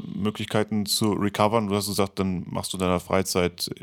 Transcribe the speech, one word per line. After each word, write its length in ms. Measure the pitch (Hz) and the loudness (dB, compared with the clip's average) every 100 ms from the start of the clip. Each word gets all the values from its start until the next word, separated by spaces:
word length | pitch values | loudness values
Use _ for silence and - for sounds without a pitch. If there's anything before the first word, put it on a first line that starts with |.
| 87 | -2
Möglichkeiten 720 | - 104 107 107 110 107 107 95 | -4 -4 -4 -2 0 0 -2 -2
zu 280 | - 110 | 0 2
recovern. 520 | 85 101 101 104 113 101 | 2 0 2 4 4 2
Du 80 | 101 | 0
hast 120 | 98 | 0
gesagt, 320 | 95 98 - | 0 0 0
dann 260 | 95 90 - | 0 -2 -4
machst 260 | 90 - | -6 -6
du 40 | 92 | -2
in 40 | |
deiner 180 | 92 90 | 2 2
Freizeit 720 | - 95 92 95 87 - - - | 2 0 2 2 0 0 -8 -8